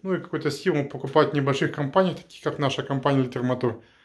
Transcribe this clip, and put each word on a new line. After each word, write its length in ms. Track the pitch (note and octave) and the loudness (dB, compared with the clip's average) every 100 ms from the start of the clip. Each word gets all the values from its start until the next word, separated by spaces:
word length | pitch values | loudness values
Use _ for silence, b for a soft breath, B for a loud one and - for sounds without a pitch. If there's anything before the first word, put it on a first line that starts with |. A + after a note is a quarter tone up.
Ну 120 | F#3+ | -4
и 60 | F3+ | -4
какую-то 300 | - D3+ D3+ | -4 -4 -2
схему 380 | - F#3 D3 C3 | -2 0 0 0
покупать 440 | C3 C#3 D#3 C3+ | -6 0 4 4
в 20 | |
небольших 400 | C#3+ C3+ C#3 D#3+ | 2 0 0 0
компаниях, 440 | - C#3 F#3+ F#3 - | -2 0 2 2 0
таких 240 | - - | -10 -8
как 180 | D3+ C#3 | -6 -2
наша 240 | C#3 C#3 | -2 -2
компания 380 | C3+ C3+ C#3+ C3+ | -4 0 2 2
Литермотор, 600 | B2 B2+ B2 B2+ B2 G#2 b b | 2 0 -2 0 -2 -4 b b